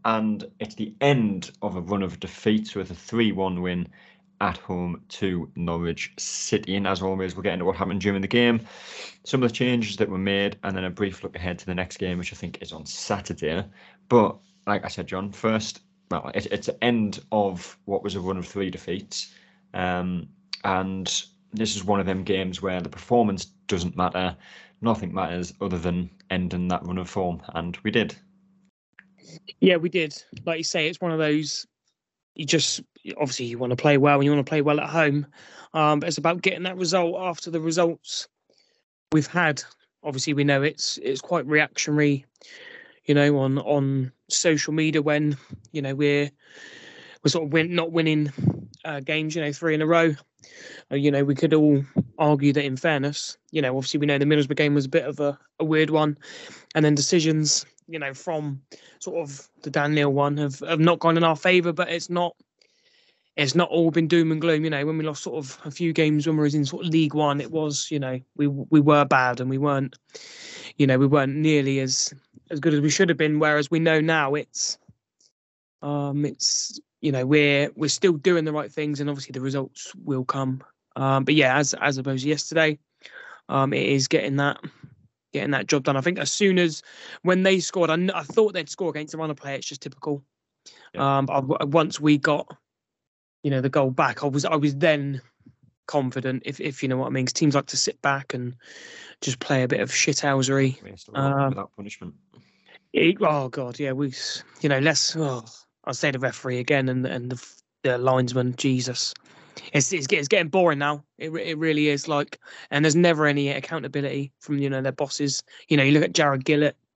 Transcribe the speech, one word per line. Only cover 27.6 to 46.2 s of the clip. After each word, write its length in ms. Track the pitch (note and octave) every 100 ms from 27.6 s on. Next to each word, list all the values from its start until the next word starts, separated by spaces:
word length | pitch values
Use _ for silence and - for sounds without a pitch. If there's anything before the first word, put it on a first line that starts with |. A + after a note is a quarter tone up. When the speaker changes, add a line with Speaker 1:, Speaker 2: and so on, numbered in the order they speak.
| E2+ F2
Speaker 1:
we 80 | G#2+
did. 240 | A2+ G2+ - _ _ _ _ _ _ _ _ - _ - - - -
Speaker 2:
Yeah, 160 | F#3+
we 140 | F3 E3
did. 260 | F#3 D#3 - - - -
Like 120 | E3
you 40 |
say, 240 | E3 F3+ D3+
it's 140 | F3
one 100 | F3
of 80 | D#3+
those, 480 | D3+ D3+ D3 - - _ _ _ _ _ _ -
you 80 |
just, 380 | C#3 E3 - - - _ - -
obviously 300 | D3 - A#2+
you 120 | A#2
wanna 160 | B2
play 240 | B2 D3+ C#3+
well, 160 | C#3+
and 100 | C#3+
you 60 | C#3
wanna 140 | D3
play 180 | C3 D#3
well 160 | C#3+ D3
at 100 | C#3+
home. 380 | D#3+ D3+ C#3+ C#3+ - - - -
Um, 240 | D#3+ D3+ D3+
but 80 | E3
it's 120 | D#3
about 240 | E3 F3
getting 200 | F#3 F3+
that 140 | F3+ F#3
result 400 | F3 F3+ E3+ F3
after 320 | F#3 E3 -
the 100 | E3
results 680 | D#3+ D#3+ E3+ D#3+ - - - _ _ _ _ _ _ _ -
we've 160 | D#3 C#3+
had. 380 | F3 E3 C#3 - _ _ _
Obviously, 280 | D3+ C3 C#3+
we 120 | C#3+
know 180 | C#3+ C#3
it's, 340 | C#3+ D3 - -
it's 220 | - C3+
quite 240 | - F3 C3+
reactionary, 760 | D3+ D3 - - D3+ D3 C#3 - _ - - - - - _
you 120 | - C#3+
know, 200 | C#3+ D3
on, 200 | C3+ C3+
on 540 | G#2+ C#3+ C3+ C3+ B2+ - -
social 440 | - F3 D#3 -
media 300 | D#3 D#3 D#3
when, 340 | D3 D3+ D3+ C#3+ - - _
you 100 | D#3
know, 140 | C#3 C3+
we're, 340 | D3 C#3+